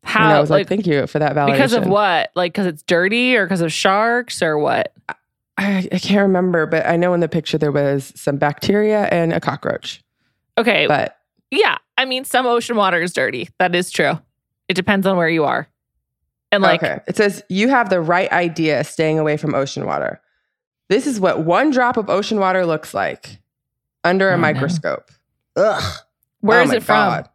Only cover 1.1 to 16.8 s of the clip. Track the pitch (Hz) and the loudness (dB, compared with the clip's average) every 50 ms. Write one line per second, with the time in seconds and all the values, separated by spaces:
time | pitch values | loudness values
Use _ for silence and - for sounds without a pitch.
1.1 | - - 151 143 143 147 143 139 - - 269 254 226 233 196 185 196 202 208 196 | -2 -2 -2 0 0 0 0 2 2 2 2 2 2 0 2 2 2 2 2 2
2.1 | 175 156 - - _ 175 180 180 160 - 202 180 160 151 - - 180 170 180 190 | 0 0 -2 -2 _ -4 -4 -2 -2 -2 -4 -4 -4 -6 -2 0 2 2 2 2
3.1 | 214 240 247 254 254 226 196 170 190 175 170 160 156 - - 196 190 202 220 233 | 0 0 2 2 2 2 2 0 0 -2 0 -2 -2 0 0 2 2 2 2 0
4.1 | 233 240 240 240 - - 185 160 156 151 151 135 127 - - - _ _ _ - | 0 -2 -4 -6 -4 -2 -2 0 0 0 0 0 0 0 -2 -4 _ _ _ -14
5.1 | - _ _ _ _ _ _ _ _ - 196 202 202 190 180 - - 180 - - | -14 _ _ _ _ _ _ _ _ -4 -2 0 0 -2 -2 -2 -4 -4 -2 0
6.1 | 196 208 202 196 190 180 180 185 175 170 156 156 165 160 - - 170 170 175 180 | 2 2 4 4 2 2 2 2 2 0 0 0 0 0 0 0 0 2 2 2
7.1 | 180 170 170 160 - 170 147 - - 156 151 147 139 147 143 139 139 139 131 - | 2 0 0 0 -2 -4 -4 -2 -2 0 0 0 0 0 0 0 0 -2 -4 -8
8.1 | - - - 151 143 139 147 147 147 - - - 196 208 214 214 214 208 202 - | -18 -8 -6 -4 -2 0 0 -2 -2 -2 -2 0 0 2 2 2 2 0 0 0
9.1 | - 170 165 165 165 170 - - 127 - - - - - - - - - _ _ | 0 0 0 0 0 0 -2 -2 -4 -2 -4 -4 -4 -4 -6 -12 -14 -16 _ _
10.1 | _ _ _ _ _ _ _ _ _ - 226 - 151 151 151 - 151 139 - - | _ _ _ _ _ _ _ _ _ 0 2 2 2 2 2 2 0 0 -2 -4
11.1 | - _ _ _ _ _ _ _ - 330 453 254 170 - _ _ _ - 262 262 | -8 _ _ _ _ _ _ _ -2 0 2 2 0 -2 _ _ _ -4 -2 -2
12.1 | 254 254 269 - - 247 262 247 240 233 226 - 240 214 202 190 175 170 165 180 | -4 -6 -6 -2 0 0 2 2 0 0 -2 -2 0 0 2 2 0 0 -2 -2
13.1 | - - 131 110 - 127 143 - _ _ 180 180 175 175 180 - - - 160 139 | -2 -2 -2 -2 -4 -6 -10 -10 _ _ -2 0 0 -2 -4 -4 -2 0 0 0
14.1 | 165 160 _ _ _ _ _ _ _ _ _ - 185 180 185 - 208 196 190 196 | -2 -4 _ _ _ _ _ _ _ _ _ -4 -4 -2 0 0 0 2 2 0
15.1 | 190 180 170 160 165 165 151 135 123 - - _ _ _ _ _ _ _ _ _ | 0 0 0 0 0 0 0 0 -2 -4 -6 _ _ _ _ _ _ _ _ _
16.1 | _ _ _ _ _ _ _ _ - 202 196 185 175 170 | _ _ _ _ _ _ _ _ 0 2 2 2 2 2